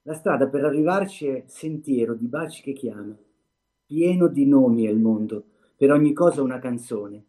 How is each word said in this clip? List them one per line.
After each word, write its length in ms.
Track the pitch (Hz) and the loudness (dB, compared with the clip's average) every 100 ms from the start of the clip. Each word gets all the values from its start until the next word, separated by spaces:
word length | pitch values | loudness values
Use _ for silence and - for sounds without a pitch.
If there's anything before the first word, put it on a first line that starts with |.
La 140 | - 156 | -12 -4
strada 320 | 202 139 131 | -2 0 0
per 180 | 143 147 | 0 0
arrivarci 600 | 143 156 190 196 - 147 | 0 0 0 -2 -6 -6
è 160 | 131 - | -6 -10
sentiero 720 | - 160 151 147 127 113 113 | -12 -10 -10 -2 0 0 -4
di 100 | 120 | -6
baci 380 | 147 160 - | -6 -8 -10
che 100 | 135 | -12
chiama. 420 | 135 123 104 101 107 _ _ _ _ _ _ _ | -8 -10 -10 -16 -16 _ _ _ _ _ _ _
Pieno 420 | 147 175 180 170 | -2 0 2 2
di 180 | 139 139 | 4 4
nomi 380 | 139 127 117 110 | 6 4 4 2
è 40 | |
il 80 | 107 | 2
mondo, 460 | 113 107 107 107 - _ _ _ | 2 0 -2 -8 -12 _ _ _
per 140 | 139 | 4
ogni 200 | 147 151 | 4 2
cosa 300 | - 175 147 | 4 2 2
una 160 | 131 127 | -4 -6
canzone. 680 | 127 120 - 110 104 104 | -8 -8 -8 -8 -8 -16